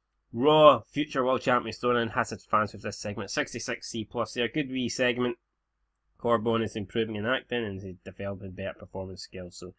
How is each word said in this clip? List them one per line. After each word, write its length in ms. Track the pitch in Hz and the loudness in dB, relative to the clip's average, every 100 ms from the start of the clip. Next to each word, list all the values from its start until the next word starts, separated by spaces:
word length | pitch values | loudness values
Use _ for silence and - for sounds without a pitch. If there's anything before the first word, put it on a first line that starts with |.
| _ _ _ | _ _ _
Raw 480 | 113 143 156 151 123 | 0 4 10 10 8
future 420 | - 143 147 139 | 2 -6 -4 0
world 180 | 127 127 | 2 2
champion 320 | - 123 113 | 2 2 0
storyline 380 | - 123 120 113 | -4 0 2 0
has 200 | 123 110 | -2 -2
its 140 | 107 - | -6 -2
fans 280 | 107 104 | 0 0
with 80 | 101 | -4
this 160 | 107 - | -8 -8
segment. 340 | 104 101 98 | -8 -6 -4
Sixty-six 560 | - 139 117 - 117 - | -4 -4 -6 -6 -8 -8
C 140 | 117 | -8
plus 300 | 107 120 110 | -6 -4 -4
there. 140 | 123 117 | -2 -2
Good 220 | 151 135 | -2 -4
wee 200 | 131 120 | -2 -4
segment. 480 | - 123 123 123 120 _ _ _ _ _ _ _ _ | 0 0 2 0 -2 _ _ _ _ _ _ _ _
Corbin 440 | 117 117 113 113 | 0 2 2 0
is 140 | 110 110 | 0 -4
improving 400 | 95 117 110 104 | -4 -2 -2 -2
in 100 | 110 | -2
acting 380 | 131 - 120 | -2 -2 -4
and 180 | 107 95 | -2 -6
he's 140 | 98 90 | -10 -12
developing 480 | - - 98 95 98 | -14 -8 -8 -6 -10
better 220 | 90 95 | -8 -8
performance 480 | - 92 98 95 92 | -8 -10 -8 -8 -10
skills. 360 | - 92 90 - | -12 -12 -12 -12
So 180 | 90 | -14